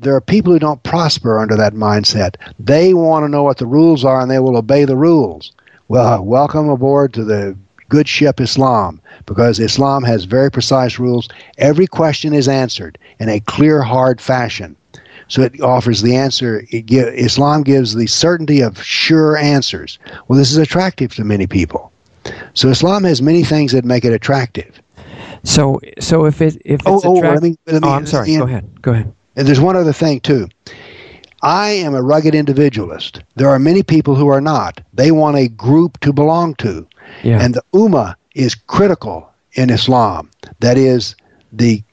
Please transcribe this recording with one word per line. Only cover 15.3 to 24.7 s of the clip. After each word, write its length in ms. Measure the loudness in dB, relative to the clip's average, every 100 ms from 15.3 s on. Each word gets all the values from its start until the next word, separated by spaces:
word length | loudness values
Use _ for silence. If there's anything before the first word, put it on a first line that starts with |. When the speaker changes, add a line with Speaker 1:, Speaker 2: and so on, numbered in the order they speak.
| -2
Speaker 1:
it 180 | -2 0
offers 420 | 0 0 0 0
the 120 | 0
answer. 500 | 0 -2 -4 -4 -6 -6
It 160 | -10 -2
gi-, 120 | 0
Islam 640 | 0 -2 -2 0 0 2
gives 320 | 2 2 0
the 120 | -2 -4
certainty 540 | -2 0 0 0 2
of 200 | 0 -4
sure 540 | -8 -4 0 2 2 2
answers. 640 | 0 0 -2 -8 -12 -18 -20 -12 0
Well, 120 | 2
this 120 | 2
is 40 | 2
attractive 560 | 0 0 -2 -4 -6 -4
to 80 |
many 220 | -2 -2 -2
people. 440 | -2 -2 -6 -12 _ _ _ -18 -18 -12
So 140 | -2 0
Islam 360 | 2 2 2
has 160 | 0 0
many 200 | 2 2
things 300 | 2 0 0
that 120 | 0
make 200 | 0 0
it 80 | 0
attractive. 680 | 0 0 -2 -4 -8 -14